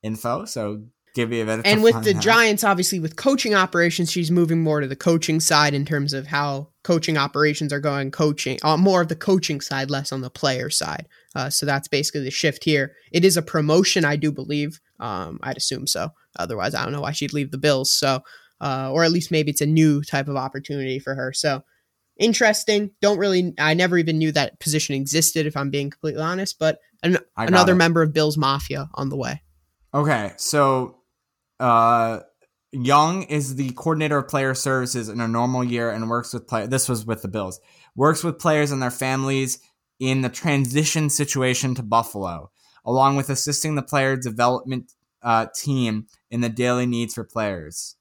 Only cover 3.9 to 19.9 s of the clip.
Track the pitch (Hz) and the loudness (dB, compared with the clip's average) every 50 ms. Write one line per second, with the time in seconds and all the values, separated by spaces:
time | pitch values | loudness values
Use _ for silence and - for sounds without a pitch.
3.9 | 165 - 175 165 - 180 170 156 175 175 175 160 165 165 165 156 151 147 143 131 | 2 0 -2 -2 0 -2 0 2 4 4 4 4 2 0 2 2 0 0 0 -4
4.9 | 135 - - 180 165 165 156 - 160 160 156 - 165 147 151 147 143 139 139 147 | -6 -2 0 2 2 2 2 0 0 0 2 4 4 4 4 4 2 0 -2 -2
5.9 | 156 147 143 147 143 135 135 147 156 143 147 147 139 139 143 - _ _ _ - | -2 -2 -2 -2 -4 -6 -8 -4 -2 -2 -2 -2 -4 -6 -10 -12 _ _ _ 0
6.9 | 175 165 160 - 160 151 139 139 - 143 151 151 147 - 160 147 143 143 143 156 | 0 0 2 0 0 0 0 0 2 2 2 2 2 0 -4 -4 -4 -2 -2 -2
7.9 | 139 139 139 135 135 - 160 151 147 147 - 131 131 - - 156 156 156 180 196 | -2 -2 -4 -6 -2 0 0 0 0 0 -4 -6 -6 -2 2 2 4 4 4 4
8.9 | 190 180 175 160 170 160 - - 190 185 160 - 156 139 - - 139 135 135 135 | 4 4 2 0 -2 -6 0 0 0 2 2 -2 -6 -6 -6 -6 -6 -4 -4 -2
9.9 | 147 135 143 - - 135 127 127 _ - - 139 131 127 127 151 151 - - 78 | -4 -4 -4 -6 -6 -8 -8 -8 _ -2 -2 -2 0 0 -4 -4 -4 -4 -4 -4
10.9 | 76 - 160 _ _ _ _ _ _ - 131 139 143 - - 143 139 139 139 - | -8 -10 -10 _ _ _ _ _ _ -6 -6 -2 -2 -2 -2 0 -2 -2 -2 -2
11.9 | - 139 147 - - 151 139 131 131 - - 156 139 - - - 156 143 135 135 | -2 -2 -2 -2 -4 -6 -6 -6 -6 -2 -2 -2 -2 0 -2 0 0 0 0 -2
12.9 | - _ _ _ - 170 170 190 170 170 160 - - 165 151 147 156 170 196 - | -8 _ _ _ 0 4 4 4 4 4 -2 -2 -2 -2 2 4 4 4 4 4
13.9 | - 190 165 143 147 151 156 151 143 131 135 147 147 147 147 147 160 - _ _ | 2 2 2 2 0 0 0 -2 -2 -2 -6 -4 -4 -2 -2 -4 -6 -12 _ _
14.9 | _ _ - 117 104 90 92 80 85 - - 135 131 131 - - 135 131 131 143 | _ _ -10 -8 -6 -6 -8 -8 -10 -10 -10 -10 -8 -4 -4 -4 -4 -4 -4 -4
15.9 | - - 85 160 - _ _ _ _ - 87 85 113 104 92 - - - - - | -2 -2 -2 -6 -8 _ _ _ _ -8 -6 -6 -4 -4 -4 -2 -2 -2 -4 -4
16.9 | 135 143 143 - 147 - 147 139 135 147 143 139 - 135 139 151 143 131 131 - | -4 -6 -6 -6 -6 -6 -6 -4 -4 -4 -6 -4 -6 -2 2 2 2 2 2 0
17.9 | - - - 139 135 131 - - - - _ _ _ _ - 143 131 135 135 131 | 0 0 2 0 0 -2 -4 -10 -20 -20 _ _ _ _ -6 -4 -4 -4 -4 -2
18.9 | 135 160 165 165 165 180 165 - 175 156 156 147 143 - 147 147 156 160 160 156 | 0 2 2 4 4 2 -2 0 0 0 0 0 0 -2 0 2 4 6 6 6